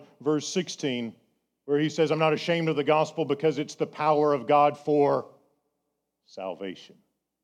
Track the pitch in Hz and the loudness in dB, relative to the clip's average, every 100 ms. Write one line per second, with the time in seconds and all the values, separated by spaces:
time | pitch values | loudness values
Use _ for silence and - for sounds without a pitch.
0 | - - 135 151 - 190 - - 147 123 | -10 -6 -2 -2 -2 -6 -6 -6 -4 -4
1 | 117 - _ _ _ _ - 143 156 160 | -6 -10 _ _ _ _ -2 0 0 0
2 | 151 160 156 151 - 170 160 147 143 151 | 0 2 2 0 0 0 0 0 2 2
3 | 156 - 143 139 160 139 151 - 156 - | 2 -2 -4 0 0 -2 -6 -6 -8 -2
4 | 151 151 151 143 113 147 147 147 - 147 | 0 2 2 0 2 4 4 2 0 2
5 | 143 135 - _ _ _ _ _ _ _ | 2 2 -4 _ _ _ _ _ _ _
6 | _ _ _ - 95 82 98 87 - - | _ _ _ -12 -10 -8 -10 -12 -18 -20
7 | _ _ _ _ | _ _ _ _